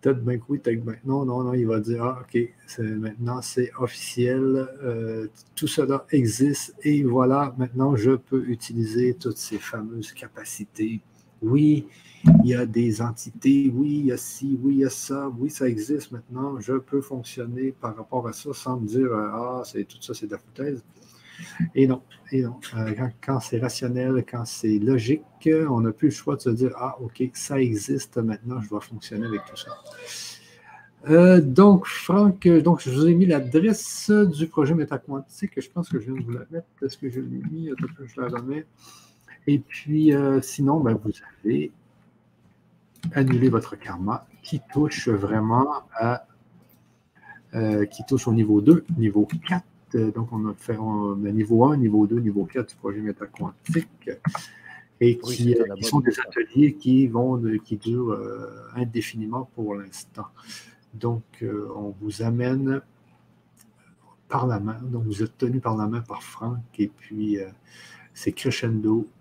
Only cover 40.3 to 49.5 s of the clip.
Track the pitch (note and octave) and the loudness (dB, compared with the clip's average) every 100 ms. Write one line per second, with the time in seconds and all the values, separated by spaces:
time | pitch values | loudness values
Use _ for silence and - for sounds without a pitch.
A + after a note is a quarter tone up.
40.3 | C3+ B2+ - C#3 D#3 C3 G#2+ G#2+ - - | 0 -2 -2 2 2 2 0 -4 -10 -14
41.3 | _ G2+ D2 D2+ - _ _ _ _ _ | _ -2 -2 -2 -10 _ _ _ _ _
42.3 | _ _ _ _ _ _ _ E3 C#3+ C3 | _ _ _ _ _ _ _ -6 0 2
43.3 | B2 C3 A2+ - - - F#2 F#2+ A#2+ - | 4 4 2 -2 -14 -12 -8 -6 -6 -10
44.3 | _ - D3+ - C#3 D3 - - G#2 G2 | _ -8 -8 -4 -2 0 -2 0 0 0
45.3 | A2 A2 A#2 C#3+ D#4+ - A2+ A2+ B2 - | 0 2 2 0 -2 -10 -4 -2 -2 -8
46.3 | _ _ _ _ _ _ _ _ _ - | _ _ _ _ _ _ _ _ _ -20
47.3 | - _ A#2+ G#2+ G#2 G2+ - - C3 - | -20 _ -4 0 0 0 -4 -2 0 2
48.3 | A2+ G#2+ G#2 G#2+ E3 - E3 A2 G#2 G#2 | 2 6 6 8 6 4 0 2 2 0
49.3 | E3 - | -2 -4